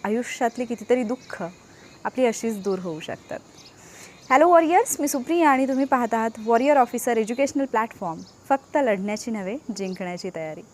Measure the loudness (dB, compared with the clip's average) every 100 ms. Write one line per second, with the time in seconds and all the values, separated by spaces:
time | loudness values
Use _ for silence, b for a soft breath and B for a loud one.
0 | -2 -4 -4 -4 -4 -4 -8 -8 0 0
1 | 0 -6 -8 -12 -12 -12 B B B B
2 | -8 0 0 0 -4 -4 -4 -4 -6 -10
3 | -10 -12 -12 -14 -14 -20 -20 B B B
4 | B B B 6 8 8 6 4 2 -2
5 | -2 -4 -2 2 4 4 2 0 2 2
6 | 2 0 -2 -4 2 2 4 4 4 0
7 | -2 0 -2 0 -2 0 -2 -2 -4 -6
8 | -8 -8 -12 -20 -2 -2 0 -2 0 0
9 | -2 -6 -6 -6 -6 -8 -8 -8 -8 -8
10 | -8 -8 -8 -8 -10 -12 -16